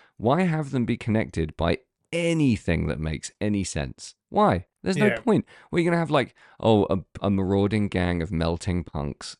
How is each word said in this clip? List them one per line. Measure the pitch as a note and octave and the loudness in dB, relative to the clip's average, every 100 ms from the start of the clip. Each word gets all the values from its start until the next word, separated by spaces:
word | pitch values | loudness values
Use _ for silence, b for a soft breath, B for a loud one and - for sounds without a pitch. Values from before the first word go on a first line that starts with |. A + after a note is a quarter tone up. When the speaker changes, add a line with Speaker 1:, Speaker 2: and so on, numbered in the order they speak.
| b - | b -4
Speaker 1:
why | G#2+ D#3+ | 0 2
have | F#3 D#3 C#3 | 2 0 -2
them | C3+ | -2
be | A#2 A#2 | -2 -2
connected | - G#2+ C#2 - D#2 - | 0 0 0 -4 -6 -2
by | E2 - _ _ _ | 0 0 _ _ _
anything | E3 E3+ E3 C#3+ G#2 - E2 D#2+ | -2 0 2 4 2 0 -2 -2
that | C2 | -4
makes | D#2 D2 - - | -6 -6 -10 -6
any | G#2 G#2 | -2 -2
sense? | F#2+ D#2+ C#2 - - - _ | -2 -6 -8 -10 -18 -20 _
Why? | G3 G#3 F#2 - _ | 0 2 2 -4 _
There's | - F3+ | -4 0
no | G#3 | 2
Speaker 2:
Yeah. | - | 2
Speaker 1:
point. | - F3+ - B B | 2 0 0 B B
Well, | F3 | -2
you're | E3+ | 2
gonna | E3+ | 0
have, | D#3+ | 2
like, | D3 A2 b b b | 0 0 b b b
oh, | - G#2+ - | 4 4 4
a, | F#2+ - - | 0 -4 -4
a | G2+ | 0
marauding | G2 F#2 G2 G2+ G#2+ G2+ | 0 2 2 2 2 0
gang | F#2 F2 F2 | 0 0 0
of | E2 | -2
melting | D#2+ E2 E2+ - F2+ | -2 -2 -2 -2 -4
punks. | E2 D2+ C#2+ - - - | -4 -6 -6 -8 -14 -14